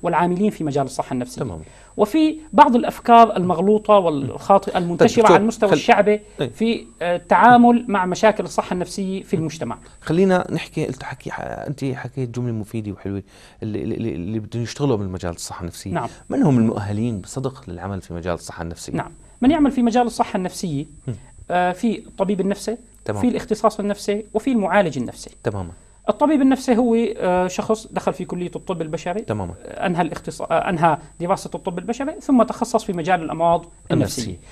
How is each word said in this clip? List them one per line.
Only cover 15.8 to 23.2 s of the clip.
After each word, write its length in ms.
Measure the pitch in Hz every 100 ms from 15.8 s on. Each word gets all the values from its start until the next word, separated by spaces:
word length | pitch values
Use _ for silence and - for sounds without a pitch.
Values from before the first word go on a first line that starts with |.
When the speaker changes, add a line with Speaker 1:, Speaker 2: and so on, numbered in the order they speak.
| 98
Speaker 1:
نعم. 180 | 170 - - -
Speaker 2:
من 140 | 277
هم 160 | 196 127
المؤهلين 600 | 110 104 101 104 120 101
بصدق 440 | - 131 135 131 -
للعمل 300 | 87 95 95
في 140 | -
مجال 200 | 85 85
الصحة 280 | 82 - -
النفسية؟ 300 | 85 85 -
Speaker 1:
نعم. 180 | 151 - - - -
من 100 | 247
يعمل 200 | 320 277
في 120 | -
مجال 240 | 233 240 233
الصحة 300 | - - 202
النفسية، 500 | 180 - 185 139 151 - -
Speaker 2:
مم. 60 | 104 - - -
Speaker 1:
آه، 220 | 180 180
في 260 | - 233 -
الطبيب 420 | - - 190 196
النفسي، 360 | 190 196 - 233 - -
Speaker 2:
تمام. 160 | - 104